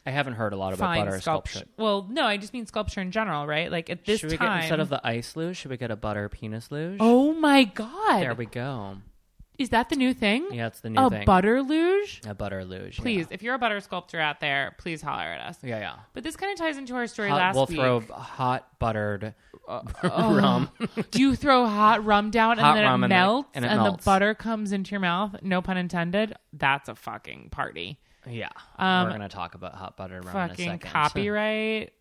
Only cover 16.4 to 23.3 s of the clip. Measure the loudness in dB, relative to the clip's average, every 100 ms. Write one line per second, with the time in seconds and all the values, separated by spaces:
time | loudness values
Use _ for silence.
16.4 | -6 -4 -6 -6 -8 -6 -6 -4 0 2
17.4 | 2 2 0 2 2 0 -2 -12 -12 -4
18.4 | -2 -2 -6 -4 -2 0 -2 -4 -8 -12
19.4 | _ -20 -12 -10 -10 -4 -2 2 4 4
20.4 | 4 2 0 -4 -8 -6 -2 2 4 4
21.4 | 4 6 4 4 6 6 4 2 4 2
22.4 | 4 6 6 6 6 4 6 6 6